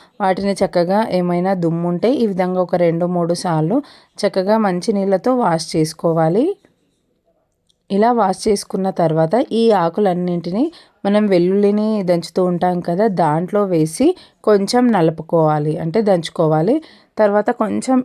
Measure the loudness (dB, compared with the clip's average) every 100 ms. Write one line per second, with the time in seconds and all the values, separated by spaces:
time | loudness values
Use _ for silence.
0 | -20 -4 -2 0 -2 -2 0 0 0 0
1 | 0 -2 0 0 0 0 -2 -2 -2 -2
2 | 0 0 -2 0 -2 -2 -2 0 0 0
3 | -2 -2 -2 -2 -2 0 0 -2 -4 -20
4 | _ -4 -2 -2 0 2 2 -2 -2 -2
5 | 0 0 0 0 0 0 -2 -2 -2 -2
6 | -2 0 2 2 0 -4 _ _ _ _
7 | _ _ _ _ _ _ _ _ -6 0
8 | 2 2 0 0 -2 -2 -2 -4 -4 0
9 | 0 2 0 0 0 0 2 2 0 0
10 | 0 0 -2 -4 -4 -4 -4 -6 -20 _
11 | 0 2 2 2 2 2 2 2 0 -2
12 | 0 -2 -2 -2 0 0 0 -2 -4 0
13 | 0 2 0 0 -2 -2 0 0 0 0
14 | 0 0 -10 _ 0 2 2 2 2 2
15 | 2 0 -2 0 2 0 -2 -4 -4 -2
16 | 0 0 -2 -2 0 2 0 -2 -4 -20
17 | _ 0 2 2 -2 -2 -4 -4 0 -2